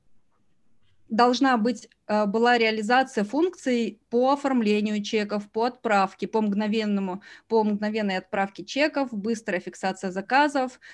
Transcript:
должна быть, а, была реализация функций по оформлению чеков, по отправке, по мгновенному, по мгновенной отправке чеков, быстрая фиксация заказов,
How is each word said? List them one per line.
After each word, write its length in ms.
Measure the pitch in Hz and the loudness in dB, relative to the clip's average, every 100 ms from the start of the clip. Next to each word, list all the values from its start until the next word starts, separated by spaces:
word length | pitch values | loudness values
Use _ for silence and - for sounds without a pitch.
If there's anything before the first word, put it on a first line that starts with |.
| _ - _ _ _ _ _ _ _ _ _ | _ -20 _ _ _ _ _ _ _ _ _
должна 460 | 226 247 240 269 240 | 2 4 4 2 2
быть, 320 | 220 240 - _ - | 0 -2 -10 _ -4
а, 200 | 208 208 | 0 0
была 320 | 220 240 240 | 2 4 4
реализация 680 | 226 220 214 254 262 - | 2 0 2 2 2 -2
функций 760 | 208 277 359 - 269 240 226 - _ | -2 0 0 -2 -2 0 -2 -6 _
по 240 | 240 254 | 0 2
оформлению 680 | 277 277 254 214 208 214 214 | 2 0 0 2 2 0 -2
чеков, 480 | 208 220 208 208 208 | -2 -2 -2 -4 -6
по 140 | 226 | -2
отправке, 640 | 240 247 233 202 196 - 196 | -2 -2 0 2 2 -2 -4
по 140 | 220 | -2
мгновенному, 800 | 214 196 214 220 214 202 190 190 - - _ | 0 0 0 -2 0 -2 -2 -6 -12 -20 _
по 160 | 226 | 0
мгновенной 540 | 214 202 214 220 208 185 | 2 0 -2 -2 -2 -4
отправке 480 | - 190 196 - 175 | -4 -4 -4 -6 -8
чеков, 480 | 269 302 294 262 | -2 0 0 -4
быстрая 480 | 208 208 220 220 185 | -4 -4 -4 -4 -6
фиксация 500 | 190 - 190 190 190 | -6 -6 -6 -4 -6
заказов, 680 | 185 196 262 294 285 254 - - | -6 0 2 2 0 -4 -6 -20